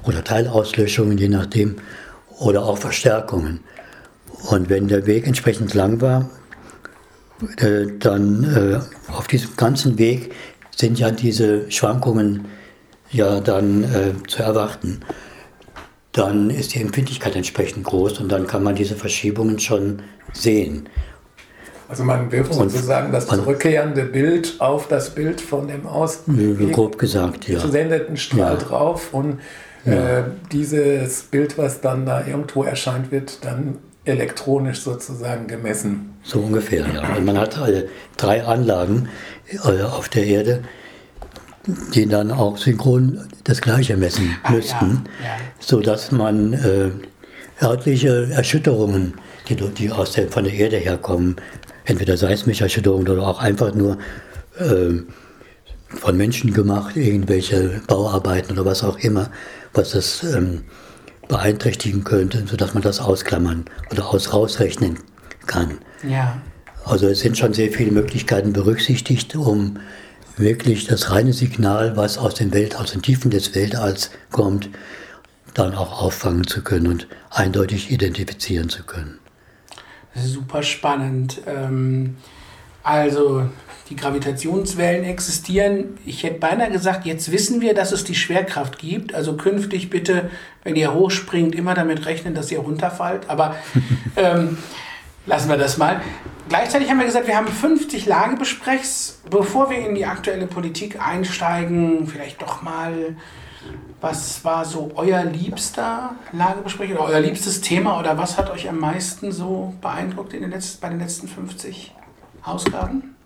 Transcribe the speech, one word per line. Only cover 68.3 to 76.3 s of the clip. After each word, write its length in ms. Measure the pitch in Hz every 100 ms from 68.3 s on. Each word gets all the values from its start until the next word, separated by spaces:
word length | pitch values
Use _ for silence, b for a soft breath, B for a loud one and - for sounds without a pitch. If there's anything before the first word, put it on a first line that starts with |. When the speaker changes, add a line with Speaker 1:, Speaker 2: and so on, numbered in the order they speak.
| 101 104
Speaker 1:
berücksichtigt, 800 | 101 98 113 - 127 - 127 - 156
um 420 | 139 107 101 101 B B B B B -
wirklich 500 | 104 113 123 104 -
das 240 | 117 -
reine 220 | 95 127
Signal, 640 | 127 123 - 104 104 113 104
was 200 | 104 -
aus 180 | 107 107
dem 180 | 101
Welt-, 220 | 101 107 -
aus 120 | 98
den 100 | 92
Tiefen 280 | 104 127 127
des 240 | 101 - 95
Weltalls 560 | 101 117 104 95 - B B
kommt, 380 | - 101 101 101 101 B B B B B _ -
dann 200 | - 92
auch 280 | 98 90 -
auffangen 440 | 90 - -